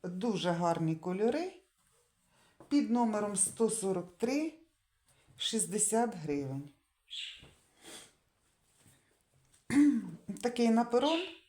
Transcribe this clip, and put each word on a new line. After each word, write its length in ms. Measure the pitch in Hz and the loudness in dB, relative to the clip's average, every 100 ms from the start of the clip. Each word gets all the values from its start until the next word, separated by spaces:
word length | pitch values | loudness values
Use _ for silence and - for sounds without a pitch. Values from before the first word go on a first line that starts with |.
Дуже 480 | 185 180 233 190 180 | -8 -4 -2 -2 0
гарні 440 | 170 175 165 160 160 | 0 2 2 0 -2
кольори. 680 | 180 185 220 285 359 - _ _ _ _ _ _ _ _ _ _ - | -4 0 0 0 -4 -10 _ _ _ _ _ _ _ _ _ _ 0
Під 180 | 285 214 | 0 2
номером 440 | 233 233 214 208 202 | 2 2 0 -2 -2
сто 340 | - - 226 | -2 2 0
сорок 480 | 220 190 185 175 - | 0 -2 -2 -4 -4
три, 360 | 233 277 320 - _ _ _ _ _ _ _ - | 0 0 -2 -8 _ _ _ _ _ _ _ -8
шістдесят 760 | - 220 165 208 - 220 233 190 | -4 -2 -2 -2 0 2 0 -4
гривень. 540 | 156 143 139 135 143 _ _ _ _ - - - - _ _ _ - - - _ _ _ _ _ _ _ - _ _ _ _ _ _ _ _ | -4 -4 -2 -8 -10 _ _ _ _ -14 -12 -14 -20 _ _ _ -20 -20 -20 _ _ _ _ _ _ _ -20 _ _ _ _ _ _ _ _
<clears throat> 720 | 254 294 240 185 165 - 196 | 6 6 4 -2 -12 -12 -4
Такий 280 | 240 240 233 | -4 2 4
на 160 | 226 240 | 4 4
перон. 340 | 240 277 330 370 - | 2 2 0 -4 -12